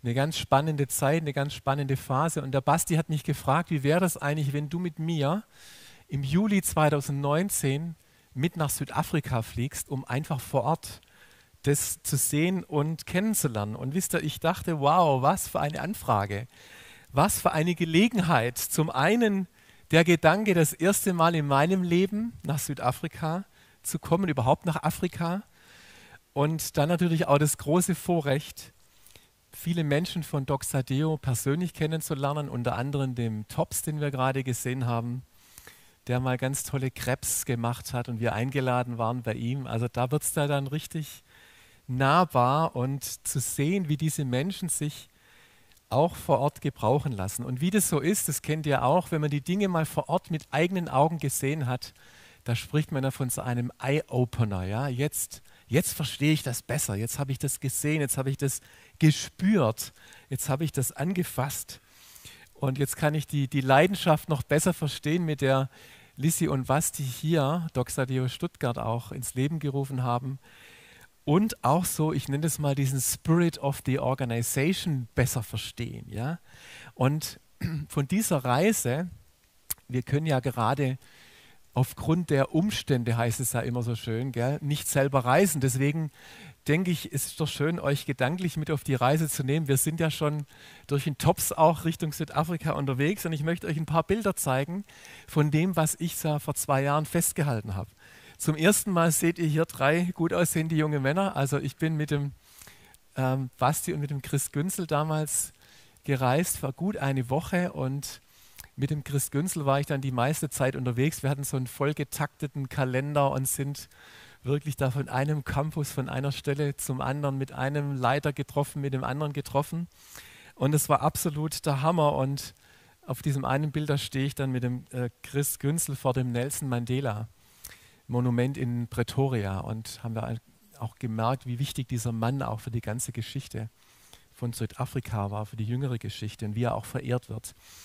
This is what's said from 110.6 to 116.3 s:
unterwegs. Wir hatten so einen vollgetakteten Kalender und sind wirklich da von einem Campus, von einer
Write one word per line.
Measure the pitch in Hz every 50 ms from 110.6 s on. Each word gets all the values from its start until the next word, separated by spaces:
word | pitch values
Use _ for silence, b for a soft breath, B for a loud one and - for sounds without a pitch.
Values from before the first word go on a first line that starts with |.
| 139 131 131
unterwegs. | 139 127 123 117 120 131 156 - - -
Wir | 139
hatten | 147 143 143
so | - -
einen | 135 127
vollgetakteten | 120 - - 143 143 151 - 147 - - - 151 - _ _ - 139 _ 143 135
Kalender | 127 - - 135 127 123 127 135 147 147 147 143 135
und | 135 135 135
sind | 127 - - 139 139 143 - - - B B B B B B B B B B _
wirklich | 123 139 147 - 151 135
da | - 143 131
von | 117 143 139
einem | - - 127 139 147 151 151 135
Campus, | - - 147 147 156 - 165 143 - -
von | - 127 -
einer | - 127 139 143